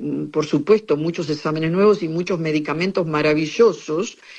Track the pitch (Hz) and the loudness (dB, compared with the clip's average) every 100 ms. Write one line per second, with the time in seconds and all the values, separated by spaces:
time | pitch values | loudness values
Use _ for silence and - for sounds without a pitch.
0 | 147 139 151 156 147 151 - 214 - 147 | -4 -6 -4 -4 0 0 4 2 2 -2
1 | 165 175 151 147 156 156 160 180 208 202 | -2 -4 -4 -4 -2 -2 0 4 4 4
2 | 165 165 180 175 160 151 151 151 190 190 | 0 -4 -2 -2 -2 -2 -2 -2 -2 -2
3 | 160 151 151 151 151 - 226 - - 156 | -2 0 2 0 0 4 4 2 -4 -4
4 | 233 - - | -4 -10 -20